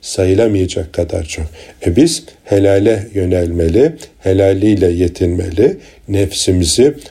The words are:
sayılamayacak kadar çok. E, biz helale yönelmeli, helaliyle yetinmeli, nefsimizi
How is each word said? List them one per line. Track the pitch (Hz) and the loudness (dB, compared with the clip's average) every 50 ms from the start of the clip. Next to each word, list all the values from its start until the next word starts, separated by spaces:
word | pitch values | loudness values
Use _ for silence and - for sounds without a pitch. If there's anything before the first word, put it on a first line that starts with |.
sayılamayacak | - - - - 95 92 95 98 113 110 104 95 92 87 - - 82 - - | -16 -12 -4 -2 0 0 2 2 2 2 2 0 -2 -2 -4 -6 -8 -8 -6
kadar | - 85 82 90 87 82 | -6 -6 -4 -4 -8 -8
çok. | 80 - - 80 80 - - - - - - - | -8 -8 -10 -10 -10 -10 -14 -20 -20 -18 -8 -4
E, | - 85 | -2 2
biz | - 320 339 - - - - - _ _ | 2 2 2 2 -4 -10 -16 -20 _ _
helale | - 104 98 98 98 98 98 101 113 110 101 98 - 98 | -2 0 2 2 4 2 2 2 2 0 0 -4 -6 -4
yönelmeli, | 98 92 90 92 90 87 85 85 85 82 82 82 110 139 160 160 - - - _ _ | -4 -2 0 0 0 0 -2 -2 0 0 2 2 2 2 2 0 -4 -18 -20 _ _
helaliyle | - 95 95 95 98 95 98 95 101 107 107 101 95 90 87 | -2 0 2 2 4 2 2 2 2 2 2 2 2 0 2
yetinmeli, | 87 90 85 - - 92 87 87 90 90 85 85 95 113 143 - - - - - - _ - | 0 -2 -2 -2 -2 -2 -2 -2 -2 -4 -6 0 2 2 2 2 -2 -12 -20 -20 -20 _ -6
nefsimizi | 98 98 101 - - - - - 92 92 87 80 - - 127 147 147 - - - | -2 -2 -2 -2 -4 -6 -2 0 0 0 0 0 2 2 2 2 2 -2 -14 -20